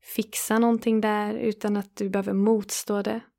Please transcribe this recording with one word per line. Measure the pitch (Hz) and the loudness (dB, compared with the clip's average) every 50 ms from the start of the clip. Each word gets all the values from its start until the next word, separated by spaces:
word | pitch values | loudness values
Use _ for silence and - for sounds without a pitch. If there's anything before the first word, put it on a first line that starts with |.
| _ - - | _ -6 -4
fixa | - 208 214 - - - - 220 226 | -4 -4 -4 -6 -8 -2 0 2 4
någonting | 233 233 233 226 233 233 220 220 | 4 4 2 2 2 2 2 2
där, | 214 214 214 208 208 208 214 | 2 2 0 0 -2 -2 -4
utan | 233 233 226 202 - - 208 208 | -2 -2 -2 -2 -2 -2 -2 -2
att | 202 196 - _ | -2 -4 -6 _
du | - 208 196 | -6 -4 -2
behöver | 190 202 196 202 | -2 -2 -2 0
motstå | 196 196 196 214 226 214 202 208 - - - - 208 202 | 2 2 4 4 4 2 2 -4 -6 -8 -4 -4 -4 -2
det | 196 208 220 226 - _ _ | -2 -4 -4 -6 -8 _ _